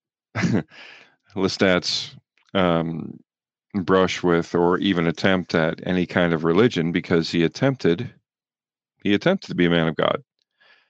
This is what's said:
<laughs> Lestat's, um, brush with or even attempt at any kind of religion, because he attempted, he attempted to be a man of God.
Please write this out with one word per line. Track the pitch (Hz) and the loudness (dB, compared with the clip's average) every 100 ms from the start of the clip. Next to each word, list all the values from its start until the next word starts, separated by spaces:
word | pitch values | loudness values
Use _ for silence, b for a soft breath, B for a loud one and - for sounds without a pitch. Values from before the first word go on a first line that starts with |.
| _ _ _ | _ _ _
<laughs> | 117 113 110 - B B B B B B | -4 -2 -2 -4 B B B B B B
Lestat's, | 101 92 - 98 90 - - - - _ _ _ | -4 -2 0 2 2 0 -6 -8 -16 _ _ _
um, | 98 90 82 82 82 - - _ _ _ _ _ | 0 2 0 -2 -6 -10 -14 _ _ _ _ _
brush | 101 87 95 90 - | -4 2 2 2 0
with | 90 85 85 | 0 0 0
or | 87 87 90 | 0 2 2
even | 98 87 85 | 0 0 -2
attempt | 80 98 92 87 | 0 0 0 0
at | 85 80 80 - | -2 -2 -4 -4
any | 90 87 | -2 0
kind | 98 85 | 0 0
of | 82 | 0
religion, | 82 85 120 90 82 | 2 2 2 2 -2
because | 87 - 87 80 | -2 0 -2 0
he | 85 | 0
attempted, | 82 - 135 131 82 87 113 - _ _ _ _ _ _ _ _ | 0 0 -4 0 0 -2 -4 -14 _ _ _ _ _ _ _ _
he | 101 | -2
attempted | 101 165 196 - | 0 0 -2 -2
to | |
be | 92 87 | 0 2
a | |
man | 85 82 | 2 0
of | 76 | 0
God. | - - - _ _ _ _ _ | -2 -2 -8 _ _ _ _ _